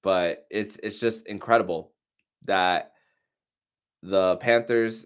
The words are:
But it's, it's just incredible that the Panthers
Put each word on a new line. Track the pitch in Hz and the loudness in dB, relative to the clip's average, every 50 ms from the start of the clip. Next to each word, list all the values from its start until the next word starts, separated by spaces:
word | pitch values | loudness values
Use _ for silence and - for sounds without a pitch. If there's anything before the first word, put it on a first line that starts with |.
| - | 0
But | 98 95 90 87 85 78 - _ _ | 2 2 2 2 0 -2 -6 _ _
it's, | - 107 104 107 - - - | -6 -6 -6 -6 -10 -12 -10
it's | 107 104 - | -10 -8 -2
just | 120 113 113 - - | -4 -4 -4 -4 -12
incredible | - 104 98 - 113 117 117 98 90 85 80 80 _ _ _ _ _ _ _ _ _ _ _ _ | -12 -12 -12 0 2 2 2 2 0 -4 -6 -8 _ _ _ _ _ _ _ _ _ _ _ _
that | - 98 92 92 90 90 78 - - _ _ _ _ _ _ _ _ _ _ _ _ _ _ _ _ _ _ _ _ _ _ - | 0 0 2 2 2 0 0 -4 -8 _ _ _ _ _ _ _ _ _ _ _ _ _ _ _ _ _ _ _ _ _ _ -8
the | 87 98 95 92 92 90 | 0 0 2 4 2 0
Panthers | - - 120 117 117 117 117 120 117 113 113 113 - - | 0 2 4 4 4 2 2 0 2 2 0 -4 -10 -18